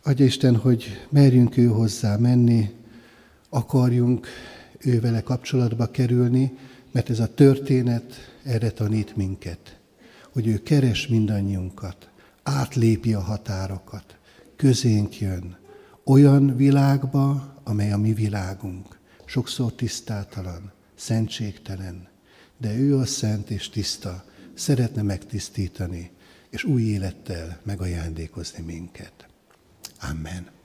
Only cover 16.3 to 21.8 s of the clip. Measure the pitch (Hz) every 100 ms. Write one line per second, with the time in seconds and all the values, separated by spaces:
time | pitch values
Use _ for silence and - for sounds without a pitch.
16.3 | 139 139 123 139 139 139 139 131 143 139
17.3 | 139 - - - 107 101 101 110 107 107
18.3 | 101 92 95 101 90 - - _ _ -
19.3 | 131 120 - 120 - 117 - - 104 98
20.3 | 101 92 87 98 _ _ _ - 113 110
21.3 | - 107 - - 95